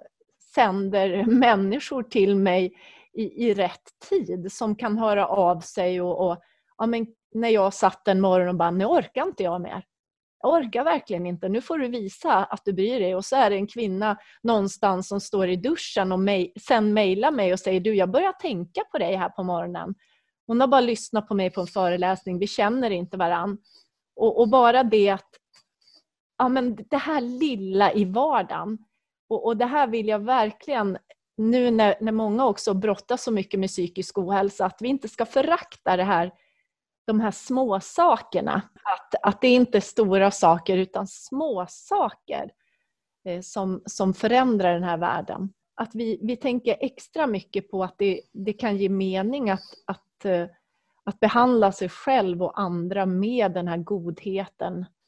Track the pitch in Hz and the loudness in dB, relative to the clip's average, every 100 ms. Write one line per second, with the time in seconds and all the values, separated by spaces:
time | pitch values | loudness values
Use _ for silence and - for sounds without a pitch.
0 | - _ _ _ _ - 214 196 196 196 | -20 _ _ _ _ 2 2 2 -2 0
1 | 190 185 240 240 247 202 196 262 - 269 | 0 0 2 4 6 4 2 -2 -4 -8
2 | - 226 196 196 190 180 185 - - - | -2 2 4 4 4 2 0 -6 -20 -20
3 | _ 220 208 - 240 202 180 - _ _ | _ -8 -8 -2 0 0 -2 -4 _ _
4 | - 392 180 180 185 - 220 208 233 220 | -2 -2 -2 -6 -8 -6 -6 -4 -4 0
5 | 220 202 190 196 180 170 - - 180 180 | 0 2 0 2 2 0 -4 -4 -2 0
6 | 180 165 180 170 _ _ _ - 226 233 | -2 -2 -2 -2 _ _ _ -6 -2 -2
7 | 226 _ _ 220 233 220 196 - 196 - | -6 _ _ -4 2 4 2 2 0 0
8 | - 190 190 185 180 180 170 185 214 330 | 0 2 4 4 2 0 0 0 2 0
9 | 165 254 349 - 180 180 175 190 - _ | 0 -4 -6 -4 -4 -4 -8 -12 -16 _
10 | _ _ _ _ 254 330 240 233 311 311 | _ _ _ _ 0 0 0 -2 0 -2
11 | - 175 175 170 190 220 - 320 247 240 | -2 -6 -6 -6 -4 -4 -4 -4 -4 -6
12 | 196 - 320 196 - 214 202 185 208 254 | -8 -4 2 2 0 -6 -4 -2 0 0
13 | 185 185 - 269 214 196 202 233 214 190 | 0 -2 0 2 2 2 -4 -6 -4 -2
14 | 214 202 - _ 233 214 196 - 202 185 | -2 -4 -8 _ 0 0 0 0 0 0
15 | 190 202 - 202 185 180 240 330 - 214 | -4 -6 -4 -2 0 0 -2 -4 -4 -2
16 | 185 185 196 196 175 - - 233 214 208 | 0 0 0 0 -2 -6 0 2 4 2
17 | 196 190 285 269 185 185 185 190 208 202 | 2 2 0 2 0 0 0 0 2 2
18 | 180 254 381 - 339 185 175 - 440 302 | 2 2 0 -2 -6 -6 -6 -8 -6 -4
19 | 185 190 180 - 180 170 175 175 170 202 | -2 -2 -4 -4 -4 -4 -4 -8 -10 -12
20 | _ _ _ _ - 233 262 269 240 220 | _ _ _ _ -2 2 4 4 4 -2
21 | - 214 208 202 185 190 175 202 180 180 | -4 -4 -2 -2 -2 -2 -4 0 0 2
22 | 180 185 190 175 202 - 208 254 233 180 | 0 -2 -4 -4 -4 0 0 0 -2 -2
23 | 180 190 170 170 196 208 _ _ _ _ | -4 -2 -2 -2 -4 -8 _ _ _ _
24 | _ - 220 220 226 262 240 254 240 214 | _ 0 2 4 4 6 6 6 4 4
25 | 196 190 _ _ _ _ _ _ _ _ | 4 2 _ _ _ _ _ _ _ _
26 | _ _ _ - 247 262 247 220 - 277 | _ _ _ -2 0 2 -2 -4 -4 -4
27 | 302 302 240 247 311 220 190 196 202 208 | -2 -4 -4 -2 -2 -2 -2 2 4 4
28 | 185 214 302 247 185 - 185 220 _ _ | 0 0 2 0 -2 -6 -6 -10 _ _
29 | _ _ - 220 233 226 240 294 254 226 | _ _ -6 -2 0 0 0 2 0 0
30 | 214 214 214 254 214 - - 247 202 185 | -2 -2 0 2 0 -4 -6 -2 -2 -4
31 | _ _ _ - 220 247 247 220 208 196 | _ _ _ -2 2 4 4 4 4 2
32 | 220 220 220 226 262 - 220 190 214 196 | -2 -2 0 0 0 0 -2 0 0 -2
33 | - 247 - 208 190 196 190 - 175 190 | -4 -4 -2 -2 -2 -4 -4 -4 -6 -6
34 | 185 202 180 196 202 - 190 - 240 269 | -8 -6 -2 0 0 -2 -4 -4 -4 -4
35 | - - 226 269 311 339 - - - 185 | -4 -6 -2 0 2 0 -2 -8 -2 0
36 | 190 175 180 - _ _ _ _ _ _ | 2 2 0 -6 _ _ _ _ _ _
37 | - 214 220 - - 254 254 190 - - | -2 0 0 -4 -4 -2 0 -2 -2 2
38 | 339 233 - 185 - - - _ 208 185 | 4 2 0 -4 -2 -4 -6 _ -6 -6
39 | - - 208 196 254 247 247 208 - - | -4 -2 0 2 4 4 4 2 0 0
40 | 202 190 196 - 170 170 185 185 185 190 | 2 4 2 4 4 4 2 0 0 -4
41 | 190 - - 269 311 196 180 - - 403 | -8 -12 -10 -6 -4 -4 -6 -10 -4 0
42 | 240 - - - - _ _ _ _ _ | 0 -4 -10 -10 -10 _ _ _ _ _
43 | _ _ 190 175 - 208 190 185 - - | _ _ -10 -10 -8 -6 -6 -6 -8 -2
44 | 190 - 220 247 254 214 180 175 180 165 | 0 0 2 2 2 2 2 0 -2 -2
45 | 175 165 - - 196 _ _ - 226 220 | -2 -4 -6 -8 -10 _ _ -10 -8 -6
46 | 226 214 220 247 262 240 240 - 269 - | -4 -4 -6 -4 -4 -2 -2 -2 -4 -8
47 | - 320 285 196 - 196 - 190 185 - | -10 -4 -2 -2 -4 -8 -6 -6 -4 -2
48 | 196 185 - 208 202 208 233 196 196 196 | -2 -2 -8 -10 -8 -4 -2 0 0 0
49 | 190 190 208 285 220 190 - - - 190 | -2 -2 -2 -2 -2 -4 -6 -16 -12 -12
50 | _ _ 202 175 175 _ _ _ _ _ | _ _ -2 -2 -2 _ _ _ _ _
51 | - - 214 240 254 233 196 190 185 - | -10 0 2 4 4 4 2 0 -8 -6
52 | 277 262 190 175 180 - 185 175 175 196 | 0 2 2 -2 -4 -4 -4 -4 -4 -2
53 | 190 185 208 247 196 180 175 170 165 202 | 0 0 -2 0 0 0 -4 -4 -4 -6
54 | 170 170 196 190 190 - 180 180 185 _ | -6 -8 -6 -6 -6 -8 -8 -8 -12 _